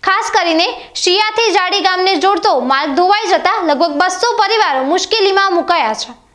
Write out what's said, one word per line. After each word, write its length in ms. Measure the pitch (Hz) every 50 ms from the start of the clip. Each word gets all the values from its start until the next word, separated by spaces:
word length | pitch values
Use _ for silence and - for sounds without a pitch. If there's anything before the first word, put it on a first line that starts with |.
ખાસ 280 | - 370 381 415 453 -
કરીને 600 | - 427 349 339 320 320 349 440 - - - - -
શિયાથી 560 | - - 359 359 403 427 427 427 440 466 440
જાડી 280 | 359 403 359 359 392 403
ગામને 360 | 349 381 370 370 370 381 392
જોડતો 440 | 302 311 381 403 330 - 427 339 254
માર્ગ 340 | 247 247 269 269 294 302 269
ધોવાઈ 340 | 330 359 370 403 415 440 349
જતા 340 | 381 311 - 359 427 440
લગભગ 280 | 370 320 294 254 339 339
બસો 460 | 294 285 302 - 370 370 - 480 466
પરિવારો 460 | 466 427 392 440 440 415 330 277 262
મુશ્કેલીમાં 720 | 262 269 330 381 370 - 427 440 392 392 381 392 392 392 359
મુકાયા 400 | 349 311 - 349 330 262 220 220
છે. 180 | - - - 240 - _ _